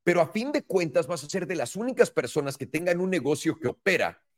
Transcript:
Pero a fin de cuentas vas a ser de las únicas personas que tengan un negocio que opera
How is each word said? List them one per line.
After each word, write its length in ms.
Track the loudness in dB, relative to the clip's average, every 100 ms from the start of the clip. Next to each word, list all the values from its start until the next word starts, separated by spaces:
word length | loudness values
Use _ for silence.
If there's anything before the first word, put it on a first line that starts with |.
Pero 180 | 2 4
a 100 | 2
fin 220 | 0 0
de 100 | -2
cuentas 420 | 0 0 2 0 0
vas 180 | -6
a 60 | -6
ser 160 | -6 -4
de 100 | -4
las 200 | -4 -4
únicas 340 | -6 2 2
personas 480 | 4 -2 -2 -4 -6
que 80 | -6
tengan 360 | -2 0 0
un 80 | 0
negocio 500 | 0 0 0 0 -2
que 80 | -4
opera 560 | -2 0 2 0 -4 _